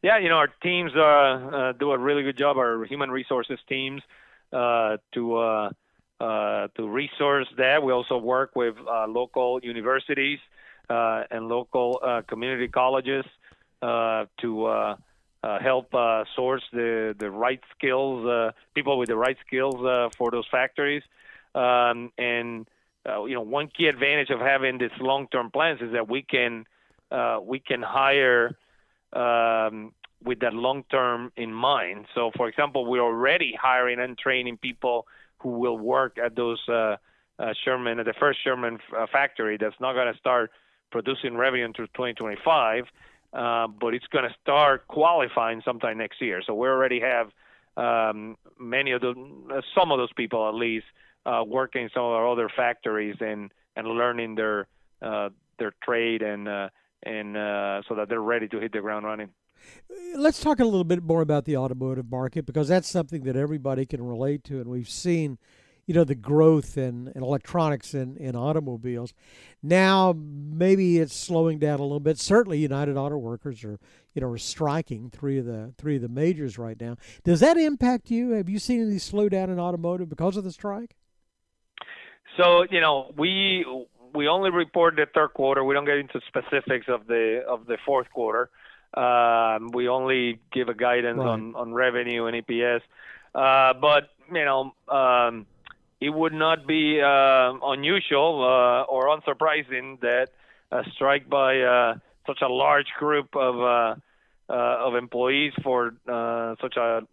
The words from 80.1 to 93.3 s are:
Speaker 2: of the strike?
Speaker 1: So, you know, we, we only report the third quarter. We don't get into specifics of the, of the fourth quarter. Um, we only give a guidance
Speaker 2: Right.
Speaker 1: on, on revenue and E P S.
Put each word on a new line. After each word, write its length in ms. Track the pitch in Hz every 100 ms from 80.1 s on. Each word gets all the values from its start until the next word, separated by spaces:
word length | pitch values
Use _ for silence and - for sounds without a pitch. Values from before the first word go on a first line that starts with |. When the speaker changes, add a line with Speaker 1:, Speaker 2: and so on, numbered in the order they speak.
| 160 175 196
Speaker 2:
of 80 |
the 80 | 190
strike? 420 | 160 208 202 233 _ _ _ _ _ _ _ _ - - - - - _ -
Speaker 1:
So, 280 | 175 175 180
you 100 | 185
know, 320 | 160 143 131 147
we, 500 | 165 190 196 185 143 131 123 _ 123
we 140 | 147 147
only 220 | 175 196
report 440 | 175 160 175 170 156
the 100 | 151
third 220 | - 151
quarter. 300 | - 135 135
We 100 | 135
don't 100 | 139
get 140 | 147 143
into 220 | 139 127 -
specifics 580 | 135 - 143 - 127 113
of 200 | 120 110
the, 340 | 117 113 117 120
of 180 | 120 117
the 100 | 117
fourth 240 | - 135 123
quarter. 400 | - 113 110 123 _ - - _
Um, 760 | - 123 120 117 113 113 110 117
we 120 | 123 123
only 520 | 127 131 131 120 113 _
give 180 | 127 123
a 40 |
guidance 440 | 110 123 123 120 120
Speaker 2:
Right. 100 | 127
Speaker 1:
on, 260 | 110 110
on 200 | 120 117
revenue 500 | 117 127 120 120 120
and 120 | 117 117
E 40 |
P 220 | 110 117
S. 180 | 120 120 - _ - - -